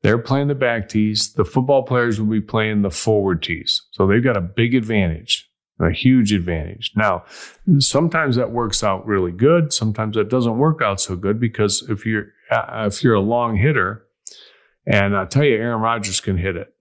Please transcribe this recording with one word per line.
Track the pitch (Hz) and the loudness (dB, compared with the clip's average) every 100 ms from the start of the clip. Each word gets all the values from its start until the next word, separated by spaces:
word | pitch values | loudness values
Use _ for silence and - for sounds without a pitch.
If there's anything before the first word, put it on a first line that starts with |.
They're | - 117 | 2 0
playing | - 135 143 | 0 -2 0
the | 135 | 0
back | 127 117 98 | -2 -2 -2
tees. | 107 107 107 - | 0 0 -2 -4
The | - | -2
football | 101 131 127 135 | 0 0 2 2
players | 123 123 120 107 | 2 0 0 0
will | 107 | 0
be | 110 | -2
playing | - 113 107 104 | -2 -2 0 0
the | 98 | -2
forward | - - 107 98 87 | -2 0 2 2 -2
tees. | - 80 - - _ | -4 -6 -4 -6 _
So | - 98 | 0 2
they've | 107 | 4
got | 127 104 | 2 0
a | |
big | 87 101 117 | -4 0 2
advantage, | 127 110 107 90 78 - - _ _ _ - | 2 0 0 0 -2 -4 -6 _ _ _ -2
a | 82 | -2
huge | 85 127 131 104 | 2 4 4 2
advantage. | 104 87 82 78 104 - 107 | 0 0 -4 -6 -10 -6 0
Now, | 107 90 - - - _ - 147 | 0 0 -6 -20 -20 _ 2 4
sometimes | 135 139 165 165 147 123 | 4 2 0 0 0 0
that | 120 | -2
works | 117 113 - | -2 -2 0
out | 107 95 110 | 0 -2 -2
really | 98 90 | -2 -2
good. | 87 131 170 151 | 2 4 4 2
Sometimes | - 110 104 110 110 | 0 -2 -2 -2 -2
that | 104 | 0
doesn't | 127 117 113 | 0 0 2
work | 151 156 | 0 2
out | 110 98 | -2 -2
so | - 90 | -4 -4
good | 98 110 | -2 0
because | 120 - 104 - - | -2 0 -2 -2 -4
if | 104 110 | -6 -4
you're, | 110 101 _ - | -6 -8 _ -4
uh, | 117 - 110 104 | -4 -4 -4 -4
if | 101 | 0
you're | 131 | 2
a | 107 | 4
long | 101 120 117 104 | 2 0 0 2
hitter, | 135 135 92 110 _ _ - - - _ _ _ - | 2 2 -2 -4 _ _ -20 -20 -20 _ _ _ 0
and | 104 101 101 | 2 2 0
I | 95 | 0
tell | 135 | 2
you, | 147 110 | 2 2
Aaron | 117 113 | 0 -2
Rodgers | 113 117 101 92 | 0 -2 -2 -4
can | - 92 | -2 -2
hit | 90 85 | -2 -6
it. | - _ | -10 _